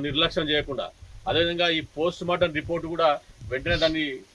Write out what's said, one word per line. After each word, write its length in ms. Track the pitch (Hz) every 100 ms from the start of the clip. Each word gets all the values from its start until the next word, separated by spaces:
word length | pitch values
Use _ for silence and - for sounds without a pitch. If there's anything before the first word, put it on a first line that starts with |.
| 143
నిర్లక్ష్యం 400 | 139 165 180 151
చేయకుండా, 360 | 147 143 123 90 - - - 110
అదేవిధంగా 400 | 147 170 170 175 160
ఈ 40 | 147 147
పోస్ట్ 280 | 170 170 170
మార్టం 300 | 175 175 151
రిపోర్ట్ 280 | 135 170 160 165
కూడా 160 | 160 143 - - 110
వెంటనే 260 | 131 151 170 160
దాన్ని 200 | 160 151 127 -